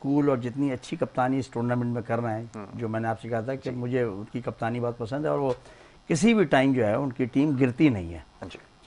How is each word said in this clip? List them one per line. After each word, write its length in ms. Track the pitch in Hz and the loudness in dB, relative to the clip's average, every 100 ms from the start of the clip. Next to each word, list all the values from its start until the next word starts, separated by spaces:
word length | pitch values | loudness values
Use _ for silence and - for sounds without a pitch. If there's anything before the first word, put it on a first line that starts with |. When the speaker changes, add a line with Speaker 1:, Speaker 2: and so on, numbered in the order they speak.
Speaker 1:
कूल 280 | 139 143 143 | 0 2 2
और 100 | 127 | 2
जितनी 320 | 123 135 143 | -2 -2 -2
अच्छी 260 | 123 - 165 | -4 -8 -6
कप्तानी 420 | 139 - 127 135 | -4 0 0 0
इस 140 | 123 | -2
tournament 420 | 117 120 123 120 120 | -2 0 0 0 -4
में 80 | |
कर 160 | 113 117 | -2 -2
रहे 140 | 120 | -2
हैं, 180 | 110 117 110 | -4 -8 -12
Speaker 2:
हम्म। 240 | 101 107 | -12 -8
Speaker 1:
जो 80 | 117 | -4
मैंने 200 | 110 113 | -2 -2
आपसे 220 | 113 117 | -4 -4
कहा 120 | 117 | -4
था 140 | 113 135 | -4 -6
कि 140 | 135 | -6
Speaker 2:
जी। 60 | 123 | -6
Speaker 1:
मुझे 280 | 123 127 | -2 0
उनकी 380 | 117 98 107 123 | 0 -2 -8 -8
कप्तानी 380 | 120 - 113 120 | -8 -4 -4 -2
बहुत 180 | 120 120 | -2 -4
पसंद 280 | 113 143 151 | -6 -4 -2
है 60 | |
और 80 | 143 | 0
वो 160 | 135 - - - - - - | 0 -2 -8 -20 -20 -12 -2
किसी 260 | 160 214 | 4 6
भी 120 | 220 170 | 6 6
time 280 | 139 135 | 4 4
जो 120 | 127 107 | 4 2
है 120 | 117 | 2
उनकी 280 | 139 120 120 | -2 -2 0
team 300 | 135 151 131 | 2 2 2
गिरती 340 | 131 123 151 | 2 4 4
नहीं 240 | 104 82 | 4 -4
है। 120 | 82 - _ | -10 -16 _
Speaker 2:
जी। 160 | 92 - - _ | -16 -16 -20 _